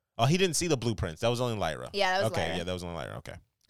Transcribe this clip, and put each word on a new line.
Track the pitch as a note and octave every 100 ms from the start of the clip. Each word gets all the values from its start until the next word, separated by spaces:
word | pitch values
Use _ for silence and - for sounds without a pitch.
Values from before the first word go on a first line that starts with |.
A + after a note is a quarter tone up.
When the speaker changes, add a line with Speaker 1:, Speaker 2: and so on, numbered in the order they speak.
| _ -
Speaker 1:
Oh, |
he | A#2 F3
didn't | F#3+ D3
see | F3
the | C#3
blueprints. | A2+ A2 F2+ D#2+
That | A#2
was | A#2+
only | B2 A2
Lyra. | E2+ C2+ B1
Speaker 2:
Yeah, | G3+ F#3+ F#3
that |
was | A2+
Speaker 1:
Okay, | - E2+
Speaker 2:
Lyra. | F2
Speaker 1:
yeah, |
that | F2
was | F#2
only | F2 E2+
Lyra. | A#1 A1
Okay. | - - - _ _